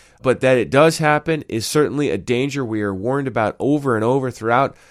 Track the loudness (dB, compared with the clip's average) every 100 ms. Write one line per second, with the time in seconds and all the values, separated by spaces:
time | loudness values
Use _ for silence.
0 | _ _ -2 2 2 2 2 4 4 4
1 | 0 0 0 -4 -4 -6 -2 0 0 0
2 | -2 -2 -2 -2 -2 -4 -6 -4 -4 -4
3 | -4 -4 -2 -2 -2 -2 0 0 0 0
4 | 2 0 -2 -4 0 2 0 -4 _